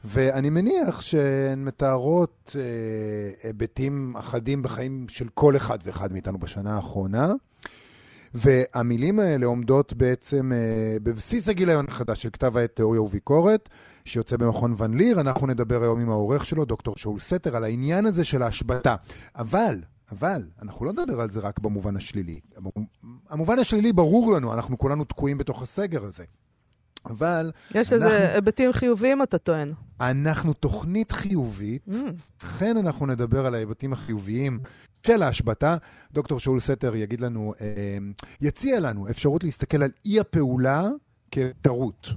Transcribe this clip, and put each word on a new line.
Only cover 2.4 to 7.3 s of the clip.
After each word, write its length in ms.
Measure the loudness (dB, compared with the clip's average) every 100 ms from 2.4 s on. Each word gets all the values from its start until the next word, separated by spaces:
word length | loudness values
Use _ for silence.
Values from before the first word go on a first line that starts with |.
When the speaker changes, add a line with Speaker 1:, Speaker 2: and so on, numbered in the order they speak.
| -12 -8
Speaker 1:
אה, 20 | -6 -6 -4 -4 -4 -6 -6 -8
היבטים 680 | -10 -6 -6 -2 -2 -2 -6 -8
אחדים 440 | -6 -4 -2 -2
בחיים 420 | -2 -6 -6 -8 -10
של 180 | -10 -8
כל 220 | 4 6 6
אחד 200 | 0 -4
ואחד 300 | -6 -6 -6
מאיתנו 240 | -4 -6 -6
בשנה 360 | -8 -6 -4
האחרונה, 560 | -4 -4 -4 -2 2 2